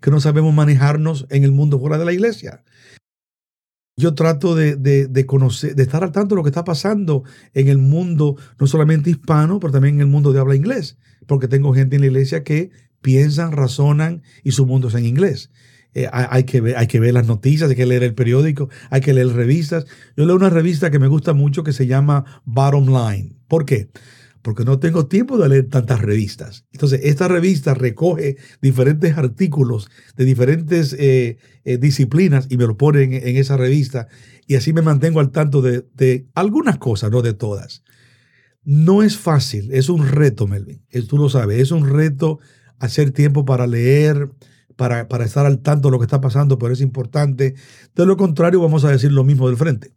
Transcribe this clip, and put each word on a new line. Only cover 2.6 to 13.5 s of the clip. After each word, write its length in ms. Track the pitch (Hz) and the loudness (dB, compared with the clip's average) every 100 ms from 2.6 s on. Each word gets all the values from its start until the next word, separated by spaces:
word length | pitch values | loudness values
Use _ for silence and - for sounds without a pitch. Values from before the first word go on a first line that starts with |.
| _ _ _ - _ _ _ _ _ _ _ _ _ - | _ _ _ -20 _ _ _ _ _ _ _ _ _ -2
Yo 180 | 156 147 | -2 0
trato 400 | 160 156 180 165 | 0 0 -2 0
de, 220 | 151 143 | 0 0
de, 300 | 135 139 135 | 2 2 2
de 180 | 131 131 | -2 0
conocer, 500 | 139 135 110 147 143 | 2 0 0 -6 -2
de 80 | |
estar 200 | 131 156 | 0 0
al 100 | 185 | -2
tanto 220 | 160 202 202 | -2 0 0
de 40 | |
lo 40 | |
que 60 | 147 | 0
está 140 | 143 | -2
pasando 600 | 170 160 196 214 185 143 131 - _ | -4 -4 -2 -2 -2 -4 -4 -20 _
en 140 | 143 135 | 0 2
el 100 | 139 | 4
mundo, 600 | 135 156 180 165 147 139 - _ | 2 0 0 0 0 -2 -12 _
no 100 | 139 | 0
solamente 420 | 160 151 160 147 | 2 2 2 0
hispano, 500 | 165 - 151 156 196 | -2 0 0 2 0
pero 140 | 175 | -2
también 220 | 135 139 147 | 2 2 2
en 60 | |
el 60 | 143 | 2
mundo 240 | 143 143 | 2 2
de 80 | 135 | 2
habla 160 | 135 135 | 2 0
inglés, 420 | 175 262 147 - _ _ _ | 0 -4 -8 -14 _ _ _
porque 200 | 143 127 | -2 0
tengo 240 | 135 139 | 0 2
gente 240 | 131 131 139 | 2 2 2
en 60 | |
la 40 | 139 | 2
iglesia 360 | 131 135 165 | 0 -2 -4
que 280 | 143 151 185 _ _ _ | -4 -4 -4 _ _ _
piensan, 500 | 135 131 147 147 165 | 0 2 2 0 -4